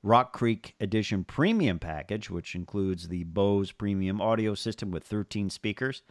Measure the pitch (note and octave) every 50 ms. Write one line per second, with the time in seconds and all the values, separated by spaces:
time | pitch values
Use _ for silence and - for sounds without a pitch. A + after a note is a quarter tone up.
0 | - G#2 A2+ A#2+ B2+ - - - A#2+ A#2 A2+ - - - - - A2 G2 G#2 A2
1 | G2+ - G#2+ F#2+ F2+ - - - D3 G3+ A3+ A3 F3 A2+ F2 E2 - E2+ D#2 D2+
2 | D2 - G#2 G#2+ G#2 - G2 F2 D#2+ - - F2+ F2 - - G2+ G2 F#2+ F#2 E2+
3 | F2 E2 F2+ F2+ F2 E2+ E2 G2+ G2 G2+ G2+ G2 G2 F#2 - - G#2+ G2+ G2+ F#2+
4 | F#2+ F#2+ F#2+ G#2+ F#2 A2 A2+ A2 A2 G#2+ G#2 - - A2+ G#2 - A#2+ G2+ F2 E2
5 | - - G#2 G#2+ G2+ - - G#2 G2+ F#2+ - - - G#2+ G2+ - B2+ C3 C3+ -
6 | - _